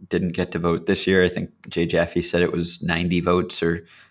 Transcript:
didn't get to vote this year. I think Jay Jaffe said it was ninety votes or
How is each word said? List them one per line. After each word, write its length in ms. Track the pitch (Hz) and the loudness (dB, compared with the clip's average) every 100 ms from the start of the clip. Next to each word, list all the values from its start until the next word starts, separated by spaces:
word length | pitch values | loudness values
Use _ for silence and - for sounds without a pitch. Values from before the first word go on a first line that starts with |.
| 92 | -4
didn't 240 | 87 90 | -2 0
get 180 | 85 87 | -2 -4
to 80 | 85 | -2
vote 260 | 87 85 85 | 0 0 0
this 220 | 95 - | 0 4
year. 160 | 95 | 4
I 60 | 90 | 4
think 200 | - 95 _ - | 2 -8 _ -8
Jay 200 | - 85 | -2 0
Jaffe 340 | 85 85 87 | 2 2 -2
said 220 | - 87 | 0 0
it 80 | 87 | 2
was 300 | 85 85 - | 0 -4 -4
ninety 360 | 85 82 87 87 | -2 -2 0 0
votes 440 | 85 90 85 - | 2 2 0 -2
or 220 | 85 85 - - - | -2 -2 -8 -20 -20